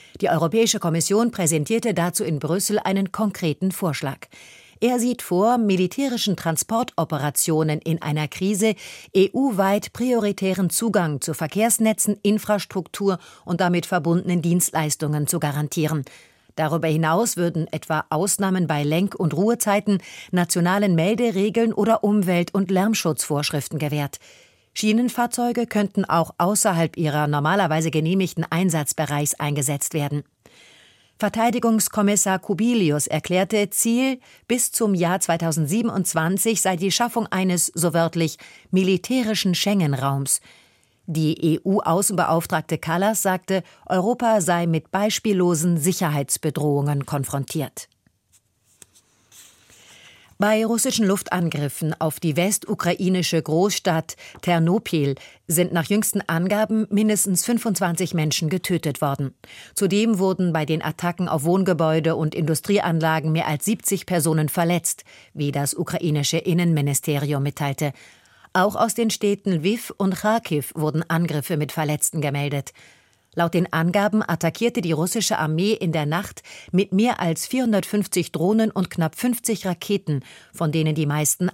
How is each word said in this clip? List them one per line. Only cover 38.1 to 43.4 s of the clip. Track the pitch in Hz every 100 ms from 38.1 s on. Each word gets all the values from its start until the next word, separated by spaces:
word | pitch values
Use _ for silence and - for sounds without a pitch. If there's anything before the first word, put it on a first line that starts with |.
| 165 160 - - - -
militärischen | 185 185 185 - 262 220 208 190 170
Schengen-Raums. | 202 202 151 131 139 139 135 - - - _ _ _ _ -
Die | 160 156 - 165
E-U-Außenbeauftragte | 160 185 196 - 175 202 185 165 165 - 160 - 160
Kallas | 165 175 202 214
sagte, | 196 185